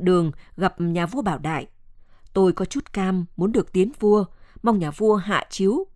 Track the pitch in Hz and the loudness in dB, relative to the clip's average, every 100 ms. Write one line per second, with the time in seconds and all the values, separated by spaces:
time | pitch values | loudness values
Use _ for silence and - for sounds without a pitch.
0 | 185 180 160 - - - 185 - 170 170 | 2 2 0 -4 -14 -6 -4 -2 -4 -2
1 | 170 262 202 143 151 151 - - - - | -4 -4 -4 -4 -4 -6 -8 -16 -20 -20
2 | - - - 190 185 170 185 277 - 202 | -20 -20 -6 2 2 2 -4 -6 -6 -4
3 | 190 185 175 - 190 226 - 185 202 - | -2 -2 -4 -4 0 0 0 0 0 0
4 | 208 208 190 - - - 233 208 156 147 | 2 4 2 -8 -20 -4 0 0 -2 0
5 | 214 208 196 170 - - 190 277 392 | 2 2 2 -2 -2 0 0 0 -4